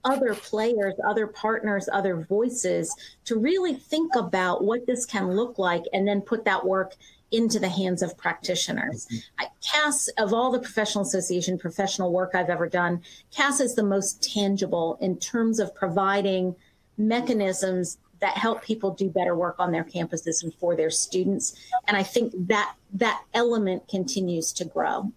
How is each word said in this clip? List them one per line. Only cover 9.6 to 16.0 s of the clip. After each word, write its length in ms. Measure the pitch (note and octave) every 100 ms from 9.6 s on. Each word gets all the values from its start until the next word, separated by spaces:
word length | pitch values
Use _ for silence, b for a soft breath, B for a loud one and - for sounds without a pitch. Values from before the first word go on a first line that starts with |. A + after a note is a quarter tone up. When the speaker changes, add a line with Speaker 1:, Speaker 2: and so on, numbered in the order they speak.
Speaker 1:
cas, 480 | - D4 D4+ C#4+ - -
of 160 | G#3
all 200 | A3+ B3+
the 80 | B3
professional 420 | B3 - G#3 G#3
association, 560 | G3 F#3+ F3+ F3+ F3 F3+
professional 540 | F3 - F#3+ - F3+
work 220 | F3 F3+
I've 160 | F#3 F3+
ever 180 | E3+ E3+
done, 340 | F3+ F3 F3 B B B
cas 260 | - C#4+ C4
is 140 | B3
the 80 | A#3+
most 400 | G#3 G3 F#3+ -
tangible 760 | - G#3 G3 G3 F#3 F3 E3 -
in 180 | F#3+ F3+
terms 400 | - A#3 A3+ A3
of 160 | G3
providing 800 | - F#3+ E3+